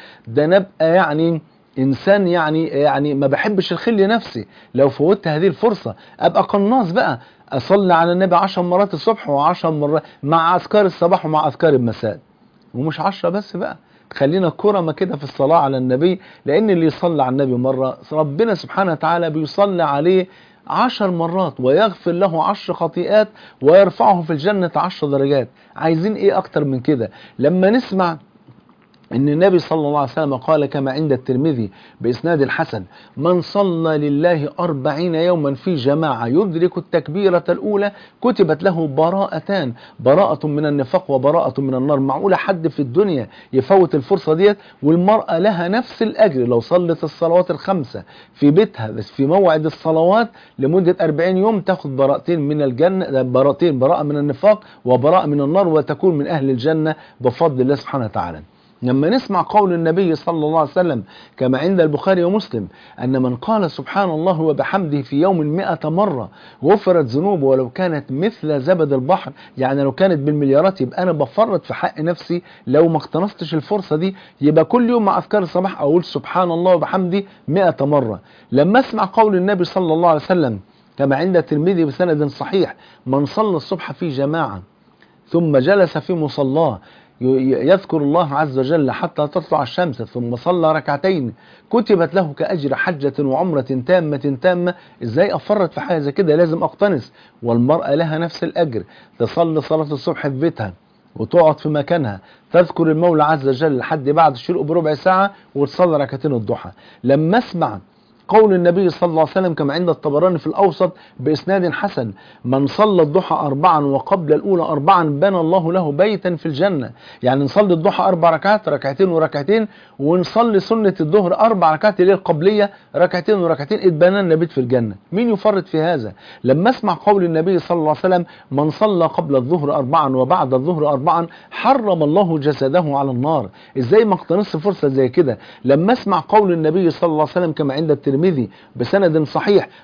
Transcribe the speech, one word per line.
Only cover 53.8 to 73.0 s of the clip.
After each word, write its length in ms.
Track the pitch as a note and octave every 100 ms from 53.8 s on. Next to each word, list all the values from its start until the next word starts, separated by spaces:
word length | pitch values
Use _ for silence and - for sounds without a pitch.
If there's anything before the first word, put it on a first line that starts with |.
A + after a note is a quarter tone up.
| C3 C#3+
من 140 | D3 D3
النفاق 460 | D3 B2+ G3+ G#3 - - B2
وبراءة 400 | B2 C#3+ F#3 D#3
من 160 | D3
النار، 260 | C#3 F3+ F3+
وتكون 500 | D#3 C3+ D3 F#3+ D#3
من 100 | C#3+
أهل 220 | E3 C3+
الجنة 460 | B2+ C#3 D#3+ D#3 D3+ - -
بفضل 400 | B2+ A#2 E3 B2+
الله 140 | B2+ C#3+
سبحانه 300 | - C#3 A2
وتعالى. 360 | G#2+ E2+ D#2 D#2 _ _ _
لما 280 | B2 C3 D#3+
نسمع 360 | B3+ - F#3+ D#3
قول 240 | G#3 G3
النبي 420 | E3+ E3 E3+ F#3 D#3
صلى 300 | - E3 D3+
الله 140 | D#3+
عليه 100 | C#3+
وسلم 340 | F#3 F3 B2 F#2+ - - -
كما 200 | B2+ C3
عند 220 | E3+ F#3+
البخاري 420 | D#3 C#3+ F#3+ F#3
ومسلم 440 | E3+ G#3 - A#2 F2+ - - -
أن 220 | B2+ C3
من 140 | B2+ B2
قال: 360 | - A3 E3+
"سبحان 380 | - C3 G3 F#3+
الله 320 | D#3 F3+ D#3+
وبحمده" 600 | D#3+ C#3 B2+ G3 E3 C#3+
في 200 | B2+ C#3
يوم 160 | F#3 F#3
مئة 520 | D3+ E3 F#3+ D#3+ D3+
مرة 400 | E3 G#3 C3+ G2+ - - -
غفرت 420 | C#3 G#3 F#3 F3 C3
ذنوبه 400 | C3 F#3+ F#3 C3+
ولو 240 | C3 B2
كانت 420 | B2+ F#3 D3+ C#3
مثل 480 | C3 G#3 - D#3 D3
زبد 320 | C3+ F#3 D3+
البحر، 380 | C3+ C3 F#3 - - - -
يعني 260 | B2+ C#3
لو 80 | C#3
كانت 280 | C3 F#3+ D#3+
بالمليارات، 600 | C#3+ D3+ C#3 C#3 F#3+ F#3+
يبقى 220 | B2 -
أنا 80 | F#3
بفرط 540 | D#3 C3 - A#3 F3+ -
في 80 |
حق 260 | - - -
نفسي 420 | D#3+ F3 - F3 - - -
لو 200 | C#3+ E3
ما 100 |
اقتنصتش 560 | D#3+